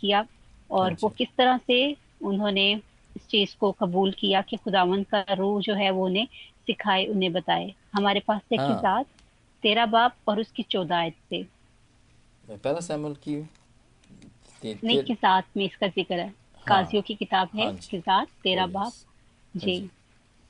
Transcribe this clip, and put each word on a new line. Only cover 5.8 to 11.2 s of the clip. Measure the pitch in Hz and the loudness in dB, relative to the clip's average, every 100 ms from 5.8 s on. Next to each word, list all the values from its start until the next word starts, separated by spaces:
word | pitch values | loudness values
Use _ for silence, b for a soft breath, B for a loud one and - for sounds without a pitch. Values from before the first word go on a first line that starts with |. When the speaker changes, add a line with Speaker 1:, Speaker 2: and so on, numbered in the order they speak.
| 196 | 0
Speaker 1:
وہ | 185 185 | 0 0
انہیں | 185 247 B B B - | 0 -4 B B B -8
سکھائے، | 202 208 190 196 | -4 0 0 0
انہیں | 208 185 | 0 0
بتائے۔ | 175 175 175 180 - _ | -2 -2 -2 -2 -12 _
ہمارے | 202 202 202 | -2 0 0
پاس | - 214 - | 0 -4 -2
ہے | 226 | 0
Speaker 2:
ہاں۔ | 277 208 | 0 0
Speaker 1:
خزات | 196 208 285 _ _ _ _ _ | 0 0 -2 _ _ _ _ _
تیرہ | 214 220 233 | 0 2 4
باب | 226 247 - | 4 4 0
اور | - 208 | -4 -2
اس | 220 | -4
کی | - - | -6 -4
چودہ | 202 170 | -4 0
آیت | 175 165 - | 0 -2 -6